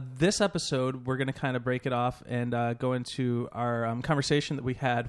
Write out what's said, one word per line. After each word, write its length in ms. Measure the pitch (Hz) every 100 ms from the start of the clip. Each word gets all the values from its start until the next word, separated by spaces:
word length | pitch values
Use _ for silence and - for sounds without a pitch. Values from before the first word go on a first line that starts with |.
| 131 127
this 240 | 170 -
episode, 640 | 202 165 - 135 127 131 127
we're 100 | 131
gonna 160 | 135
kinda 260 | - 139 127
break 260 | 123 127 135
it 80 |
off 280 | 123 123 - -
and, 260 | 120 120
uh, 220 | 120 120
go 180 | 117 127
into 560 | 127 123 - 127 120 120
our, 340 | - 120 117 113
um, 160 | 117
conversation 540 | 123 147 - 147 - 135
that 60 |
we 100 | 123
had 340 | 123 131 120